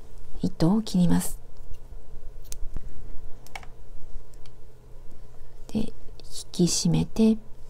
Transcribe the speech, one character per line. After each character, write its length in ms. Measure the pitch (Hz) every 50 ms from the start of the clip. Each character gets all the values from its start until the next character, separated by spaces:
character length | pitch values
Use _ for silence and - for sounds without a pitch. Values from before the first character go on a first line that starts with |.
| - - - - - - - -
糸 280 | - - - - 160 165
を 100 | 202 226
切 160 | 214 - - 180
り 100 | 175 170
ま 140 | 170 180
す。 180 | - - - - - - - - - - - - - - - - - - - - - - - - - - - - - - - - - - - - - - - - - - - - - - - - - - - - - - - - - - - - - - - - - - - - - - - - - - - - - - - - - - - - - - - - - - -
で、 60 | 220
引 140 | - - - - - - - - - - - - - -
き 120 | - - 180
締 260 | 170 - - - 175
め 140 | 156 160 165
て、 320 | - - - 220 220 220 214 - - - - - -